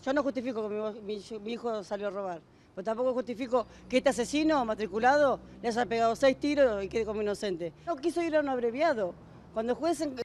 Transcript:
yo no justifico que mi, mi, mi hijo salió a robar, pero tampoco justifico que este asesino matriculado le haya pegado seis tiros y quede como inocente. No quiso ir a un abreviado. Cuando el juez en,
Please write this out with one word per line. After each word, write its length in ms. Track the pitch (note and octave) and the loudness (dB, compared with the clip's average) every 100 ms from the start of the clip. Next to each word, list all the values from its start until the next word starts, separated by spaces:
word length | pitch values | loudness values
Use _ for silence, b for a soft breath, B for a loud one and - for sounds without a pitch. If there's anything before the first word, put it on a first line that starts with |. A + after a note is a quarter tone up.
yo 120 | C4 | -2
no 100 | C#4+ | 0
justifico 460 | C#4 A#3+ A#3+ A3+ G#3+ | 0 -2 -4 -4 -4
que 60 | G#3+ | -4
mi, 260 | G#3+ A3 G3+ G#3 | -4 -6 -8 -8
mi, 220 | F#3 A3 | -8 -10
mi 120 | G#3 | -8
hijo 300 | A#3 A#3 A3 | -6 -4 -6
salió 240 | F3+ G#3 G3+ | -6 -6 -4
a 40 | |
robar, 300 | F#3+ G3 E3 - b b - | -4 -6 -8 -12 b b -8
pero 80 | |
tampoco 300 | F#3+ A3+ B3+ | -4 -2 0
justifico 520 | B3 A#3+ G#3+ B3 B3 G#3 B B | -2 -4 -6 0 0 0 B B
que 100 | B3+ | 2
este 120 | C#4 | 2
asesino 540 | G#3+ A#3 D4 D#4 D4 A3+ | 0 0 2 4 2 2
matriculado 720 | G#3+ G#3 G#3 A#3+ D4 C#4 F#3+ B B | -2 -2 2 4 6 6 2 B B
le 80 | A#3+ | -4
haya 160 | A3+ A#3 | -2 0
pegado 300 | A#3 A3+ A3+ | 2 2 4
seis 220 | C4+ C4 | 4 4
tiros 460 | D4 D4 C4 G3+ | 0 4 4 4
y 60 | G3 | -4
quede 160 | A3+ G#3+ | -4 -2
como 160 | G#3+ | -2
inocente. 500 | G#3 G3 G#3 E3 E3+ - E4+ | -2 -2 -4 -4 -6 -8 -8
No 100 | D4 | -2
quiso 260 | D#4+ E4+ | -2 0
ir 140 | E4+ D4+ | 2 2
a 60 | |
un 80 | C#4+ | 2
abreviado. 680 | B3+ A#3 B3 D#4+ A#3 F3+ - B B B | 0 0 2 2 2 -2 -4 B B B
Cuando 180 | A3 A3+ | -6 -2
el 80 | A#3 | 0
juez 220 | D#4+ D4+ | 0 0
en, 140 | D#4 B3+ | -2 -4